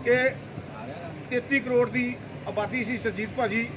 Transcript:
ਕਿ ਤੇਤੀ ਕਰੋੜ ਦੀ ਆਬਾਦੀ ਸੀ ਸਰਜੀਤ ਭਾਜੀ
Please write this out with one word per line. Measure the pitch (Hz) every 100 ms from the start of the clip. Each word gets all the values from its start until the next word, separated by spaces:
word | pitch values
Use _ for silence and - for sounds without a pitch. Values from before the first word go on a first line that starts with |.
ਕਿ | 233 254 262 - - - - - - - - - -
ਤੇਤੀ | 247 240 277
ਕਰੋੜ | 254 247 240
ਦੀ | 247 247 247 - - -
ਆਬਾਦੀ | 202 208 254 220
ਸੀ | 247
ਸਰਜੀਤ | 233 185 214 226
ਭਾਜੀ | 233 214 233